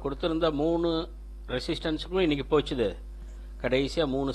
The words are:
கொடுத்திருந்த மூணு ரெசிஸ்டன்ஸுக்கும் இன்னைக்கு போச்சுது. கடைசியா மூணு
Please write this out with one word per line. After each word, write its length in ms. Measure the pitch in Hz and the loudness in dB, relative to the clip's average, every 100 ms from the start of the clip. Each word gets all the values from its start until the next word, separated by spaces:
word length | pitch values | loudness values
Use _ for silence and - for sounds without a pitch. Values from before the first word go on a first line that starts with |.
கொடுத்திருந்த 480 | 139 139 170 160 165 143 | -4 -2 0 2 2 4
மூணு 300 | 160 165 170 160 165 - - - - | 2 2 2 0 -2 -8 -12 -12 -6
ரெசிஸ்டன்ஸுக்கும் 720 | 123 - 160 165 156 156 185 170 | -4 -2 -2 -2 -2 0 2 4
இன்னைக்கு 200 | 143 127 | 2 4
போச்சுது. 360 | 151 139 139 104 - - - - - - - | 2 4 2 0 -2 -10 -12 -12 -12 -12 -4
கடைசியா 420 | 120 131 139 165 147 135 | 0 2 2 2 0 2
மூணு 180 | 135 | 0